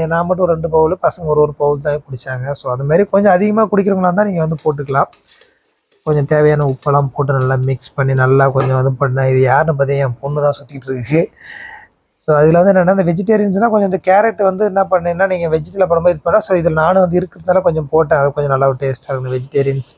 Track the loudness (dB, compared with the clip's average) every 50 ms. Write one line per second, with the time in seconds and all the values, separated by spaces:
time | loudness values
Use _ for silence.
0 | 0 -2 -2 -2 -2 -2 -2 0 0 0 0 -2 -2 -2 0 2 2 2 0 0
1 | -2 -2 -4 -4 -4 -2 2 2 2 0 0 0 0 0 0 0 -2 -4 -4 -4
2 | -6 -10 -14 -12 -10 -10 -10 -8 -6 -8 -8 -8 -6 -6 -6 -4 -2 0 2 2
3 | 2 2 0 2 2 4 2 2 2 0 0 0 0 0 0 0 0 0 0 0
4 | 0 0 0 0 -2 -2 -2 -2 -2 -2 -4 -4 -2 -4 -4 -4 -4 -4 -2 -2
5 | -2 -2 -6 _ _ _ _ _ _ _ _ _ _ _ _ _ _ _ _ _
6 | -4 -2 0 0 0 0 2 2 4 4 2 2 0 -2 -2 -4 -2 -2 0 0
7 | 0 -2 -2 -4 -2 -2 0 0 0 0 0 0 -2 -2 -4 -4 -8 -10 _ -4
8 | -2 0 0 2 2 2 4 4 4 2 2 0 0 0 0 0 0 0 -2 -2
9 | -2 -2 -2 0 0 0 2 2 2 2 2 2 2 0 0 0 -2 -2 0 -2
10 | -2 -2 -4 -6 -8 -6 -4 -2 0 -2 -2 -4 -8 -18 -18 -14 -10 -8 -8 -8
11 | -4 -2 0 0 0 0 _ _ -20 -20 -20 -20 -20 -20 -20 -20 -20 -20 _ _
12 | _ _ _ _ _ 0 2 2 4 4 4 4 4 4 4 4 4 2 2 2
13 | 0 0 -2 -2 0 0 0 0 0 0 0 0 0 0 2 0 0 0 -2 -2
14 | 0 2 4 4 4 2 0 0 0 0 0 0 -2 0 0 0 0 0 0 -2
15 | 0 -2 -2 -2 -2 -2 -2 -2 -2 -2 -2 -2 -4 -4 -4 -2 0 2 2 2
16 | 2 2 0 0 0 0 0 0 0 0 0 0 0 0 0 2 2 2 4 2
17 | 2 2 2 -2 -2 -4 -8 -6 -2 0 0 2 2 0 0 -2 -2 0 0 0
18 | 2 2 2 2 2 0 0 -2 -2 -2 0 2 2 0 0 0 -4 -6 -6 -6
19 | -8 -8 -8 -8 -6 -4 -6 -6 -6 -4 -2 -2 0 0 -2 -4 -6 -10 -12